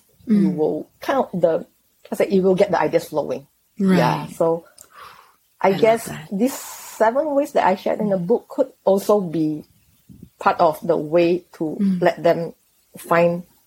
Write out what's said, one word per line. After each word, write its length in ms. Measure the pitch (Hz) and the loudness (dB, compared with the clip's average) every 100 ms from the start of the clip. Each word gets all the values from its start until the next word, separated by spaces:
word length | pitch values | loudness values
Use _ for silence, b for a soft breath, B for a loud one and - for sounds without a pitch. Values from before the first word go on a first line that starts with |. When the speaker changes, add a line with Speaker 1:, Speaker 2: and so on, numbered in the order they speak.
| _ _ - | _ _ -2
Speaker 1:
You 260 | 208 190 | 2 2
Speaker 2:
Mm. 40 | 170 | 0
Speaker 1:
will 300 | 156 151 - _ | -2 -2 -10 _
kind 180 | - 269 | -4 -2
of, 80 | - | -2
the, 340 | 180 165 160 - _ _ _ - | 0 0 0 -6 _ _ _ -12
I 20 | |
say, 140 | - - | -4 2
you 140 | 196 | 2
will 120 | 190 | 4
get 160 | 185 202 | 4 2
the 80 | 165 | 2
ideas 300 | 151 160 - | 2 0 -2
flowing. 400 | 151 151 127 - _ _ - | -6 -4 -8 -12 _ _ -4
Yeah. 500 | 190 180 123 - 156 | 2 4 2 0 -6
Speaker 2:
Right. 20 | - | -2
Speaker 1:
So, 280 | 165 165 - _ B B B B B B _ - | 0 0 -6 _ B B B B B B _ -2
I 80 | 190 | 0
Speaker 2:
I 20 | |
love 80 | 185 | 2
Speaker 1:
guess 240 | 220 226 - | 2 2 -4
Speaker 2:
that. 220 | 147 - | -14 -10
Speaker 1:
these 220 | 196 254 | -4 -2
seven 800 | - - - - - 220 262 311 | -4 -14 -18 -16 0 0 0 -2
ways 180 | 277 294 - | -2 0 0
that 60 | 180 | 0
I 80 | |
shared 240 | 196 - - | 0 -2 -2
in 60 | 214 | -2
the 80 | 190 | -2
Speaker 2:
Mm. 60 | 175 | 0
Speaker 1:
book 200 | 240 - | -2 -2
could 220 | - 262 _ | -4 -4 _
also 360 | - 196 196 208 | 0 0 2 0
be 420 | 175 160 156 151 - _ _ _ _ - - - | 0 -2 -2 -4 -12 _ _ _ _ -20 -20 -2
part 220 | 202 190 | 0 2
of 180 | 170 156 165 | 2 0 -2
the 100 | 160 | -2
way 460 | 147 170 170 180 _ - | 0 2 2 0 _ -8
to 60 | 156 - | -8 -2
Speaker 2:
Mm. 220 | 196 180 | -2 2
Speaker 1:
let 200 | 175 - | 0 0
them 300 | 165 165 165 - _ _ _ - | 0 0 -4 -12 _ _ _ -18
find 440 | - 170 170 175 - _ | -2 2 2 0 -8 _